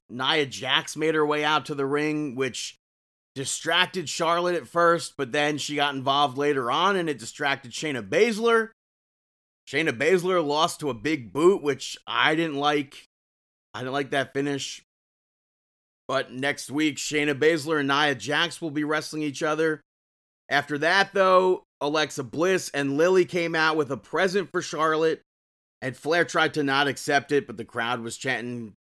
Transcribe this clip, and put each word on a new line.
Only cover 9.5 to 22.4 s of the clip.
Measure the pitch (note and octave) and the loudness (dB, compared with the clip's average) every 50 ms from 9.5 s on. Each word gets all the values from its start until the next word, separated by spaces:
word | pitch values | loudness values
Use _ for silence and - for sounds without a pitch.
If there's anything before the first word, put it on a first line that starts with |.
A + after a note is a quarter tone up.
| _ _ _ - | _ _ _ -6
Shayna | - C#3+ E3 D#3+ B2+ A2+ | -4 -2 -2 0 0 0
Baszler | C#3 D#3+ F#3+ F#3 E3 F#3 F#3 F3 E3 | 2 2 2 2 2 2 0 0 0
lost | C#3+ C#3+ D3+ E3 E3+ - - | 0 0 2 0 0 0 -2
to | D3+ C#3+ | -4 -6
a | B2 | -4
big | A2+ G2+ D3 D#3+ C#3+ A#2 G#2 | -4 -2 -2 -2 -2 -4 -6
boot, | F2 C3+ D#3+ F3+ G3+ D#3+ | -2 4 6 6 6 4
which | C3+ D3 C3+ - - - - - - | 2 -2 -2 -2 -4 -12 -12 -12 -10
I | - A2+ A#2+ B2 C#3+ D#3+ | -4 0 2 4 4 4
didn't | D#3 E3+ E3 C#3+ C#3 | 2 0 -2 -2 0
like. | C#3+ D3 D3+ D3 C#3+ C3+ - - - _ _ _ _ _ _ _ _ _ _ _ _ _ - | 0 0 0 0 -2 -4 -10 -20 -20 _ _ _ _ _ _ _ _ _ _ _ _ _ -12
I | G#2+ | -10
didn't | B2+ C3 B2+ | -8 -6 -4
like | C#3 C#3+ B2 | -4 -4 -2
that | D3 C#3 C3 C3 - | -2 -2 -2 -2 -2
finish. | C3+ C#3+ C#3+ C#3+ C3+ C3 - - - _ _ _ _ _ _ _ _ _ _ _ _ _ _ _ _ _ _ _ _ _ _ _ _ _ - | -4 -4 -2 -4 -4 -6 -8 -12 -14 _ _ _ _ _ _ _ _ _ _ _ _ _ _ _ _ _ _ _ _ _ _ _ _ _ -4
But | C3 C3+ C3 B2 A2+ | -2 -2 -2 -4 -8
next | B2+ C3+ C#3 C#3+ - - - | -6 -4 -4 -4 -4 -6 -6
week, | A#2+ D3 D#3 D#3 C3+ - | -2 0 0 0 0 -2
Shayna | - - D3 D3+ D3 D3 C#3+ B2+ | -6 -4 -2 0 0 0 0 2
Baszler | D3+ D#3 E3+ D#3 C3+ D#3 E3 D3+ | 4 4 4 2 0 -2 -2 0
and | C#3+ C#3 | 0 2
Nia | C#3 C#3+ D3+ D3 C#3 | 2 2 2 2 0
Jax | A2+ F#2+ A#2+ D3 D3+ E3+ E3+ - - | -2 -4 -4 -2 0 0 -2 -4 -6
will | E3+ D#3+ | -8 -6
be | C#3 D3+ D3+ | -4 -4 -2
wrestling | D3 D#3 D3+ D#3 - - D#3 | -2 -2 -2 -4 -6 -8 -6
each | D3+ D3+ C3+ - E3 | -6 -6 -6 -4 -2
other. | D#3 D#3 D#3 D#3+ D#3+ D#3 D3 _ _ _ _ _ _ _ _ _ _ _ _ _ - | -2 0 0 0 -2 -2 -4 _ _ _ _ _ _ _ _ _ _ _ _ _ -2
After | C3 C#3+ C#3 - D3+ C#3+ | -2 -2 0 0 -4 -2
that, | D3 E3 F3+ G3 G3 G3 - | 0 2 4 4 2 2 2
though, | G3 F#3+ F#3 F#3 F#3 F#3 F#3 F#3 - - _ _ - | 2 4 6 6 6 6 4 2 0 -2 _ _ -6
Alexa | C#3+ D3 D3+ D#3 D3+ C#3+ - - C3+ | -4 -2 0 0 0 0 -2 -8 -8
Bliss | A#2+ - C3+ | -6 -2 0